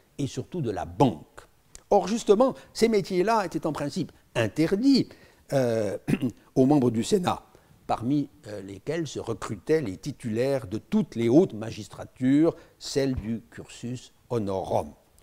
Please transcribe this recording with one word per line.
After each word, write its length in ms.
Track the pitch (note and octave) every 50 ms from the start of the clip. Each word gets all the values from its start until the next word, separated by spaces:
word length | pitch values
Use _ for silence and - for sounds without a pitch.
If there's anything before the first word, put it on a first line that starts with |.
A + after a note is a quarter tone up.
| _ _ _ -
et 100 | C#3 C3
surtout 340 | - C3+ - - - F3+
de 100 | C#3+ A2
la 120 | F#2+ F2 D#2
banque. 580 | E2 F2 - C#3+ B2 F2 - - - _ - - _ _ _ _ _ - - _ -
Or, 200 | G3+ G3+ F3+ F3+
justement, 460 | A3+ A3+ - - G3+ G#3 C4 C4 - - - - -
ces 160 | - A3 A#3
métiers-là 560 | A3+ G3+ E3+ - G3 F3 F3+ G#3+ A#3 A3 G3
étaient 200 | E3 - D#3+ -
en 60 | E3
principe 400 | C#3+ - D3 - - F#3+ C#3 - - _ _ _ -
interdits, 720 | B2+ A2+ G#2+ - - D#3 - G3+ G3 B3+ C#4 C#4 A3 - - - - - - _ _ _ - C#3+
euh, 440 | C#3 B2+ A#2+ A2+ A2+ G#2+ G2 - - - - - - C3 A#2+
<clears throat> 280 | - _ _ _ -
aux 100 | C#3 C3
membres 260 | C3+ D3+ D3 B2+ B2+
du 120 | A2 A2+ A#2
Sénat, 400 | - G#3+ F#3+ F3 - F#2 - - _ _ _ _ _ _ _ _ -
parmi, 420 | A#2 G2+ A2 B2 D3 D3 C3 - _ _ - -
euh, 140 | G#2 G2+
lesquels 460 | G2 G2 G2 - - - D3+ E3+ E3 C3+
se 120 | - G#2+
recrutaient 600 | F2 - A2+ - - - A#2 F2 - - D#3 D#3+
les 160 | C#3+ G2+ F#2 E2
titulaires 720 | - D3+ - - - A#2 G#2+ A2+ B2+ C#3 C#3 C3 A#2+ F#2+
de 100 | G#2 G#2+
toutes 380 | - _ - G#3+ E3+ - -
les 140 | A2+ A#2 A2+
hautes 240 | A#2+ D#3+ F#3+ - -
magistratures, 1040 | G#2 A2 - G2+ A2 G#2+ - - - - - _ - C3 B2+ C#3 D3 D#3+ E3 D3 - - - _ -
celles 360 | - - - C#3+ C3+ C#3 B2+
du 260 | B2 G2 A2 A#2 A2 - _
cursus 600 | - - - - - - - C3+ B2+ A#2+ - - _ _ _ -
honorum. 640 | B2 A#2 G#2 G2 G2 F#2+ F2 - - G#2+ E2+ - - _ _ _ _ _